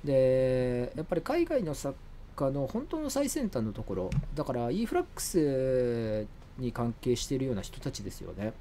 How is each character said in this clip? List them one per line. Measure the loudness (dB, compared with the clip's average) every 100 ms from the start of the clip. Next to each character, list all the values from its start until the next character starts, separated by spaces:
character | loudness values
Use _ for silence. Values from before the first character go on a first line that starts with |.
で、 | 4 6 8 6 6 4 2 0 -2 -4
や |
っ | -2
ぱ |
り | -2
海 | 2 2
外 | 4 2
の | 0
作 | -2 -4 -6 -12 -16 -14 0
家 | 0
の | 2 0
本 | -2 -2
当 | -4
の | -2
最 | 0 0
先 | 0 0
端 | 0
の | -2
と | -4
こ | -4
ろ、 | -2 0 0 -2
だ | -4
か | -2
ら、 | 0 0
イ | 0
ー | 0
フ |
ラ | 0
ッ |
ク | -2 -6
ス | 0 2 4 4 2 2 2 2 0 -2 -4 -10 -16 -6
に | -4
関 | 0 -2 0
係 | 0 0
し | 2
て |
い | -2
る | 0
よ |
う |
な | -2
人 | -4 -6
た | -6
ち | -6
で | -8
す | -8
よ | -10
ね。 | -4 -6 -4